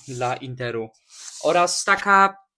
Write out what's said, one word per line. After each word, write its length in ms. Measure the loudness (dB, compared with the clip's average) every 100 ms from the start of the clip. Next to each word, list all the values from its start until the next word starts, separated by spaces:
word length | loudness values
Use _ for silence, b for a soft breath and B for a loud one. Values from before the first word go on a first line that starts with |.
| -14
dla 280 | -6 -4 -6
Interu. 520 | -8 -10 -8 -6 -10 _ B B B B
Oraz 420 | 0 2 2 0
taka 520 | 0 0 4 4 4 0 _